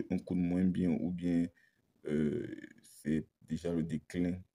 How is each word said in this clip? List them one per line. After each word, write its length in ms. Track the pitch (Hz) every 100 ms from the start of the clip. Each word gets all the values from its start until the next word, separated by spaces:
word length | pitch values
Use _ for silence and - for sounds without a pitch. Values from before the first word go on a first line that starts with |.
| -
un 80 | 92
coup 160 | -
de 60 | 90
moins 240 | 87 90
bien 280 | 92 87 90
ou 200 | 78 87
bien, 340 | 87 87 85 87 - _ _ _ _ -
euh, 500 | 76 76 - - - - -
c'est 460 | - - 76 78 - _
déjà 320 | - 80 85
le 100 | 85
déclin ? 560 | 80 78 - 90 87 92 -